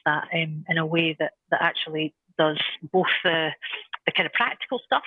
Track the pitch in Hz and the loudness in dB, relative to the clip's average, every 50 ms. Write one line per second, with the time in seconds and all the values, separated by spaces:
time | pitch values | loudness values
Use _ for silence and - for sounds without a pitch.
0 | - 156 151 151 - - - 165 165 160 156 156 - - 170 165 160 156 165 165 | 0 2 2 2 0 -2 -2 -2 -2 -2 -4 -6 -6 -2 -2 0 0 2 2 2
1 | 165 160 156 - 156 147 - _ _ _ - - 170 - - - - 160 156 156 | 2 2 0 0 -2 -4 -4 _ _ _ 0 2 2 0 0 -2 -4 -4 -4 -4
2 | 156 147 - _ _ _ _ - 160 156 151 147 - - - - - - - 185 | -4 -4 -6 _ _ _ _ 2 2 2 2 0 -4 -4 -6 -10 -8 0 2 2
3 | 180 - - - - 180 165 165 160 156 - - - - - - - - - - | 2 2 0 0 2 2 2 2 2 0 -4 -6 -8 -10 -10 -12 -12 -12 -14 -4
4 | _ - - - 175 151 - - 240 247 - - - - 262 240 - _ 262 277 | _ 0 0 2 0 0 0 0 0 0 -2 -6 -8 -6 -6 -6 -2 _ -2 -2
5 | - | 0